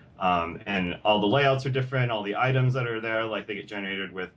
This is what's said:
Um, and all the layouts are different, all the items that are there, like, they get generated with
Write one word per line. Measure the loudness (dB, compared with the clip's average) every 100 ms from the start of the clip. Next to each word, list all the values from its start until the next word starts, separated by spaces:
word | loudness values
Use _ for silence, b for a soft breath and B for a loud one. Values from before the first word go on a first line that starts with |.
| B -4
Um, | 2 2 0 -6 -4
and | -2 0 0
all | 2 2
the | 4
layouts | 4 4 2 0
are |
different, | -2 -2 0 0
all | 0
the | -2 0
items | 2 4 4 2
that | -2
are | -2
there, | -2 -2 0
like, | -4 -6
they | -8
get | -8
generated | -8 -4 -6 -6
with | -6 -8